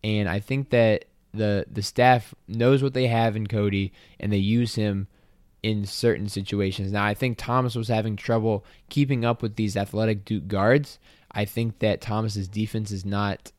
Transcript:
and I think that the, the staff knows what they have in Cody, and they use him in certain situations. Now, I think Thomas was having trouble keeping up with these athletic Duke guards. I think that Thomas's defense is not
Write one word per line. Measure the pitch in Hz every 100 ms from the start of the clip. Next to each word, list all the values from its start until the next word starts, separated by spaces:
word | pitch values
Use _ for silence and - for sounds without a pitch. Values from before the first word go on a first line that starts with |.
and | 107 107 98
I | 98
think | - 135 135
that | 120 113 104 - _ _
the, | 107 107 101 -
the | -
staff | 101 - 123 127 - - -
knows | 113 120 139
what | 135
they | 131 127
have | 117 113 107
in | 104
Cody, | 110 104 98 98 - - -
and | 104
they | 104
use | 98 117 117 -
him | 107 98 95 _ _ _ _ _
in | 110 107 98
certain | - 120 - 101
situations. | 101 98 101 95 95 95
Now, | 104 104
I |
think | 104 127 117
Thomas | - 123 123 117
was | 110
having | 110 110 104
trouble | - 117 110 101 - - -
keeping | - 139 131
up | 117 117
with | 113 107
these | 107 107
athletic | 98 104 113 104 -
Duke | 107 78
guards. | 98 104 139 143 - - - _
I | - 104
think | - 117 -
that | 107 95
Thomas's | - 107 110 101 92
defense | 104 110 110 104
is | 101 98
not | 101 101 95 -